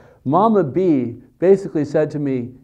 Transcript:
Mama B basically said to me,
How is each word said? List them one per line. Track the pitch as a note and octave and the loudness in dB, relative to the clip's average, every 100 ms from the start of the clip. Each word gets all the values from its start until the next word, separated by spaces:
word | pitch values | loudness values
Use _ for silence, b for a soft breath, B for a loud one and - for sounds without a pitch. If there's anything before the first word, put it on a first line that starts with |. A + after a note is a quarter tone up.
| B B | B B
Mama | B2+ D#3+ A3+ G#3 | -2 2 2 2
B | D3 C#3 F#3+ C#3 A#2 A#2 - - | 0 0 0 0 -2 -8 -16 0
basically | F3 G3 G3 E3 | 2 2 0 -4
said | C#3 D#3 D#3 | -2 -2 -2
to | D3 | -2
me, | C#3+ C3 A#2 - | -4 -4 -6 -14